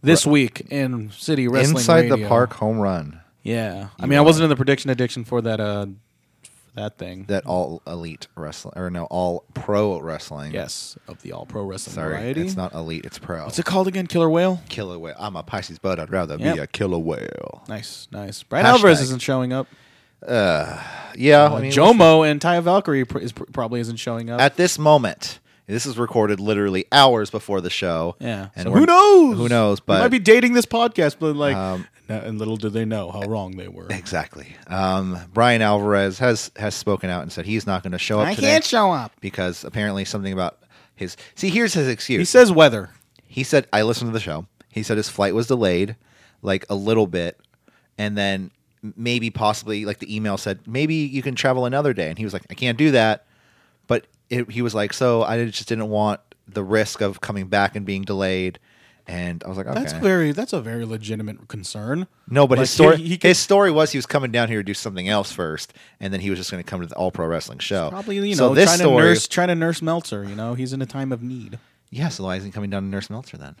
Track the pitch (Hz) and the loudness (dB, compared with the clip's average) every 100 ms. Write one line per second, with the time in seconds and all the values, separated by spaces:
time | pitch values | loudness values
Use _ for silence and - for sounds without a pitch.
0 | 131 165 151 147 123 - - 143 135 123 | 4 4 6 4 2 -4 -10 -6 -4 -6
1 | 107 101 - 151 123 131 135 156 117 165 | -10 -12 -4 -2 0 2 2 2 4 4
2 | 160 131 104 117 123 - 110 113 101 90 | 6 2 2 2 2 -2 -4 0 -2 -2
3 | 73 82 _ _ 101 113 110 92 101 - | -6 -14 _ _ -6 -6 -6 -8 -14 -8
4 | 135 143 151 160 160 139 131 139 139 123 | 0 6 6 6 4 2 2 0 0 -2
5 | 123 - 113 123 113 110 107 104 101 98 | -2 -4 -6 -4 -2 -2 -4 -4 -6 -12
6 | _ _ _ _ - _ _ - 107 _ | _ _ _ _ -20 _ _ -12 -12 _
7 | 90 92 98 98 - 90 78 80 - 85 | -14 -14 -6 -6 -2 -4 -2 -8 -12 -12
8 | 85 73 - - 78 - - - 90 87 | -12 -14 -18 -14 -14 -14 -16 -10 -8 -8
9 | 82 90 90 87 _ - - 104 104 87 | -6 -4 -4 -4 _ -14 -4 0 0 -2
10 | 76 78 - 73 73 78 73 - - - | -8 -12 -12 -14 -10 -10 -10 -12 -14 -18
11 | _ - 87 - - 107 101 92 - 76 | _ -20 -18 -16 -14 -10 -10 -10 -12 -10
12 | 78 78 113 143 180 190 90 85 82 82 | -8 -6 -6 -6 -6 -6 -8 -8 -10 -10
13 | - - - 85 73 - 170 190 190 185 | -12 -16 -12 -10 -8 -6 -2 0 0 -4
14 | 180 175 165 160 185 185 - - 101 87 | -4 2 2 4 2 0 -8 -12 -10 -10
15 | 82 - 104 90 78 104 92 82 95 90 | -12 -10 -10 -10 -8 -8 -8 -8 -4 -4
16 | 78 95 82 76 82 165 - - 101 87 | -4 -4 -4 -4 -4 -4 -6 -6 -4 -2
17 | 82 69 - - - - - 107 104 - | -4 -6 -8 -12 -14 -16 -14 -14 -14 -18
18 | - 104 101 107 - - - 247 208 156 | -16 -14 -12 -14 -6 2 6 8 8 6
19 | 131 131 - 131 127 131 127 _ _ _ | 4 -4 -2 -2 -2 -4 -8 _ _ _
20 | _ _ - 120 98 78 80 78 76 - | _ _ -2 2 4 2 -2 -8 -14 -16
21 | - - 131 147 147 147 135 135 147 233 | -16 -2 8 10 8 4 0 6 8 10
22 | 165 160 156 147 170 175 170 190 190 139 | 10 8 6 2 0 0 4 2 2 -2
23 | 127 - 117 - - - 117 120 117 117 | -2 -4 -8 -12 -12 -6 -4 -4 -6 -8
24 | - 117 117 120 139 - 175 - 151 151 | -8 -8 -6 2 2 4 0 2 6 6
25 | 113 - - - _ _ - 107 139 117 | 4 -6 -12 -14 _ _ -8 -8 -6 -4
26 | 117 120 107 104 101 104 101 95 - 135 | -2 2 2 0 0 0 0 -2 2 6
27 | 135 120 104 - - 98 90 - 92 82 | 6 4 -2 -8 -4 -4 -4 -4 -2 -2
28 | 85 - 123 107 98 - - 196 320 349 | -4 -6 -8 -8 -10 -8 2 4 8 8
29 | 415 392 302 208 120 120 107 101 - 98 | 10 10 8 4 2 2 4 0 2 2
30 | 92 254 190 226 247 240 - 226 233 214 | 4 2 6 6 8 2 2 0 0 2
31 | 156 - 156 147 147 113 95 92 - _ | 0 0 -2 0 0 0 -4 -6 -10 _
32 | _ 107 107 107 107 110 107 107 110 110 | _ -10 -8 -8 -6 -4 -4 -4 -4 -4
33 | 87 104 101 110 95 92 95 92 87 101 | -6 -8 -6 -6 -6 -12 -16 -16 -12 -12
34 | - 87 76 73 - - - 95 95 95 | -6 -6 -6 -14 -20 -20 -10 -2 0 0
35 | 92 90 85 90 120 117 107 104 104 101 | -4 -8 -6 0 2 4 2 2 2 2
36 | 98 92 127 113 - - 104 - - 95 | 0 0 0 0 -4 -8 -8 -6 -4 -4
37 | 92 90 78 - 90 110 98 92 90 90 | -4 -6 -8 -12 -6 -6 -2 -6 -4 -8
38 | - 104 143 214 277 311 311 233 202 160 | -2 0 0 0 2 2 2 2 2 0
39 | 110 _ 98 - 90 87 - - 104 98 | -6 _ -12 -6 -6 -6 -10 -4 -4 -4
40 | 95 107 98 95 90 - _ _ _ _ | -6 -6 -6 -4 -4 -6 _ _ _ _
41 | 92 - - - 196 190 233 180 135 117 | -14 -14 -20 -6 -2 0 0 0 -2 -4
42 | - 120 175 247 240 170 151 113 92 _ | -2 0 4 6 6 8 6 6 -8 _
43 | _ _ _ - 131 147 - 104 110 117 | _ _ _ -8 2 2 2 0 0 0
44 | 120 113 92 78 92 _ _ - 107 107 | -4 -6 -6 -10 -10 _ _ -10 -4 -2
45 | 104 - 101 107 117 127 104 87 101 113 | -4 -2 0 0 0 0 2 2 -2 -6
46 | _ _ _ _ 101 95 - 101 101 113 | _ _ _ _ -4 -4 -4 -6 0 2
47 | 101 87 87 - _ _ _ _ _ - | 2 0 -6 -8 _ _ _ _ _ -8
48 | 104 104 98 95 92 _ _ _ 107 98 | -6 -2 -2 -2 -8 _ _ _ -18 -10
49 | 117 120 117 - 107 107 104 104 104 101 | -4 -2 -4 -2 -2 -2 -4 -6 -6 -8
50 | - 107 107 98 - 95 - 120 156 160 | -8 -6 -4 -4 -6 -8 -8 -4 -2 -2
51 | 147 135 131 123 135 127 123 135 147 98 | -4 -6 -6 -2 0 0 0 0 -2 -2
52 | 80 82 110 92 - - 127 117 151 131 | -4 -4 -8 -8 -12 -6 -4 2 4 6
53 | 110 107 _ _ _ _ _ _ _ 120 | 4 2 _ _ _ _ _ _ _ -4
54 | - _ _ 123 113 110 120 107 104 - | -4 _ _ -6 -6 -4 -4 -2 -4 0
55 | 127 117 113 117 117 101 - 113 107 107 | 0 2 0 -2 -4 -6 -6 -6 -2 -2
56 | 107 101 _ _ _ 104 95 110 104 - | -2 -4 _ _ _ -8 0 0 0 -2
57 | 104 98 - 101 92 101 101 107 98 98 | -4 -4 -8 -8 -2 0 0 -2 -8 -8
58 | 95 98 95 92 92 90 _ _ _ _ | -6 -4 -2 -2 -4 -8 _ _ _ _
59 | - 87 87 85 - 92 98 139 277 82 | -14 -10 -8 -10 -12 -10 -6 -6 -6 -2
60 | 196 185 156 147 233 180 113 117 113 110 | 0 2 0 -2 -6 -6 -6 -8 -8 -10
61 | 107 107 107 104 - 110 92 107 107 147 | -8 -8 -8 -12 -14 -14 -12 -12 -6 -6
62 | 185 _ - 123 139 123 127 - 156 160 | -6 _ -4 4 4 4 2 6 8 8
63 | 165 175 180 180 - 196 202 156 156 143 | 2 2 4 2 4 4 4 4 0 0
64 | 120 147 131 117 113 113 101 101 113 95 | -2 -4 -2 -2 0 -2 -4 -6 -8 -8
65 | 92 104 98 - 85 78 - - - _ | -2 -2 -2 -6 -6 -6 -12 -18 -20 _
66 | 95 98 95 92 92 95 87 95 85 - | -8 -6 -4 -6 -6 -10 -10 -10 -10 -6
67 | 92 - 82 82 - 67 - 98 78 190 | -6 -4 -4 -4 -8 -12 -6 -4 -4 -8
68 | 214 202 202 185 127 139 190 175 170 131 | -8 -6 -4 2 4 6 6 6 4 6
69 | 165 - - - 180 170 165 165 160 170 | 6 4 0 -2 0 0 -2 -2 -4 -4
70 | 165 104 98 101 113 123 127 135 127 135 | -6 -10 -10 -8 -8 -6 -8 -6 -8 -8
71 | 135 123 120 127 104 117 _ _ _ 117 | -6 -6 -8 -12 -14 -16 _ _ _ -6
72 | 160 - 95 92 98 107 101 98 98 98 | -6 -6 -8 -6 -8 -10 -6 -6 -6 -8
73 | - 107 131 - 71 - | -8 -14 -16 -20 -20 -20